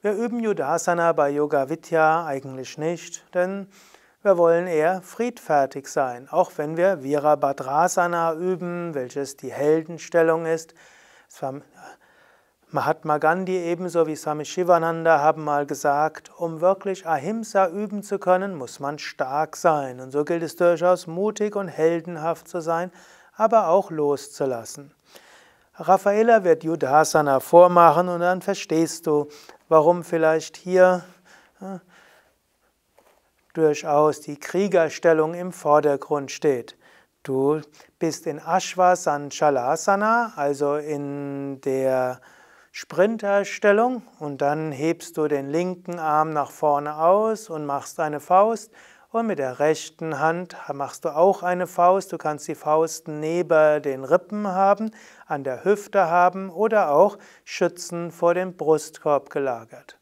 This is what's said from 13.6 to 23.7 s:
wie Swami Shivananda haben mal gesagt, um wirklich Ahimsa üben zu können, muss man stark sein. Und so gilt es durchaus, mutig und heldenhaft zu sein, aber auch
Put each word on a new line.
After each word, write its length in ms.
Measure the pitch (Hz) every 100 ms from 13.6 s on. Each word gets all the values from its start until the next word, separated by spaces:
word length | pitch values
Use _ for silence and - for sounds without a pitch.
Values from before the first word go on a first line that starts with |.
| 170 170 180 170 160
wie 80 |
Swami 300 | 151 - 151
Shivananda 760 | 147 - 180 175 160 165 165 160
haben 240 | 147 156
mal 240 | 151 147 143
gesagt, 640 | 139 151 143 156 151 - -
um 220 | 170 160
wirklich 440 | 175 190 196 185
Ahimsa 640 | 160 156 147 226 220 196 190
üben 360 | 175 208 208
zu 160 | 190 196
können, 340 | - 185 196
muss 240 | 180 123 -
man 220 | 139 147
stark 560 | - - 131 139 156 -
sein. 420 | 175 156 135 127
Und 140 | 131
so 120 | 139
gilt 200 | 147 170
es 100 | 156
durchaus, 540 | - 175 170 175 180 175
mutig 480 | 165 208 208 208 208
und 120 | 196
heldenhaft 800 | 139 160 170 165 170 160 165 -
zu 140 | 180
sein, 320 | 160 165 180 - - _ _ _
aber 320 | 214 226
auch 220 | 185